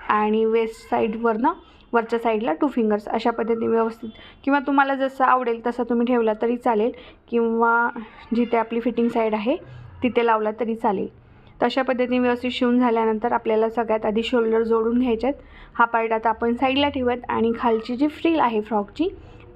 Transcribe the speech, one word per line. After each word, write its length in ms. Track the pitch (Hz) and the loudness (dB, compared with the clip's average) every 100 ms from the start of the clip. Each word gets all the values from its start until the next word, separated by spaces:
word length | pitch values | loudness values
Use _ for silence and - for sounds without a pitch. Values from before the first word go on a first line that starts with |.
| - | -2
आणि 360 | 214 214 220 | 0 2 2
वेस्ट 460 | 220 226 220 226 - | 2 0 -2 -6 -6
साईडवरनं 600 | 240 226 220 233 226 277 370 - - - | -2 -2 -2 -2 0 0 -2 -10 -20 -4
वरच्या 260 | 233 226 233 | -2 0 -2
साईडला 340 | 240 220 240 | 0 0 -2
टू 140 | 311 302 | -2 -2
फिंगर्स, 420 | 247 220 208 - | 0 0 0 -2
अशा 220 | 226 240 | -2 -2
पद्धतीने 360 | 233 226 233 226 | -2 -2 -2 0
व्यवस्थित, 440 | 226 226 226 226 - - - | 0 0 -4 -14 -16 -20 -8
किंवा 140 | - 285 | -2 0
तुम्हाला 360 | 277 277 269 | 2 2 2
जसं 300 | 269 269 269 | 0 -2 0
आवडेल 420 | 262 254 240 233 233 | 2 2 0 -2 -4
तसा 160 | 240 | -4
तुम्ही 240 | 247 240 240 | -2 0 2
ठेवला 260 | 247 220 214 | 2 2 0
तरी 140 | 233 240 | -2 0
चालेल, 360 | 254 220 226 - - - - | 0 2 0 -4 -14 -20 -4
किंवा 580 | 233 233 226 233 233 240 240 214 - - | -2 0 2 2 2 0 -4 -14 -18 -4
जिथे 220 | 233 240 233 | -2 2 0
आपली 240 | 226 233 | 0 -2
फिटिंग 280 | 240 226 233 | -2 0 0
साईड 260 | 233 220 | 0 0
आहे 220 | 214 208 311 - - - - | 0 -2 -2 -6 -20 -20 -4
तिथे 240 | 254 233 233 | -2 2 2
लावला 240 | 220 214 214 | 2 0 -4
तरी 140 | 226 | -4
चालेल. 340 | 226 233 190 196 - - - - - | -2 -2 -2 -4 -10 -20 -20 -20 -4
तर 40 | |
अशा 180 | 240 269 | -2 0
पद्धतीने 360 | 262 247 247 247 | 0 0 0 2
व्यवस्थित 320 | 247 240 254 | 2 0 -4
शिवून 280 | 247 247 247 | -2 2 4
झाल्यानंतर 540 | 247 226 220 220 240 | 4 2 0 0 0
आपल्याला 380 | 240 220 220 220 | -2 0 0 0
सगळ्यात 360 | 226 214 220 220 | -2 -2 -2 0
आधी 160 | 214 | -2
शोल्डर 400 | 226 247 226 226 | 0 0 2 0
जोडून 360 | 226 226 220 240 | 2 0 2 0
घ्यायचे 280 | 254 226 240 | 0 0 -2
आहेत. 160 | 285 - - - | -4 -10 -20 -8
हा 100 | - | 0
पार्ट 280 | 233 233 226 | 2 2 0
आता 160 | 220 226 | 0 0
आपण 260 | 220 233 | 0 -2
साईडला 340 | 240 262 269 285 | 0 0 2 0
ठेवूयात 300 | 277 247 247 - | 0 -2 -2 -2
आणि 240 | 226 226 233 | 0 0 0
खालची 380 | 247 220 226 247 | 0 0 -2 -2
जी 120 | 294 | -2
फ्रिल 320 | 302 339 320 | 0 0 2
आहे 200 | 247 220 | 2 0
फ्रॉकची, 480 | 214 214 202 - 349 - - - - | -2 -2 -2 -4 -4 -4 -16 -20 -4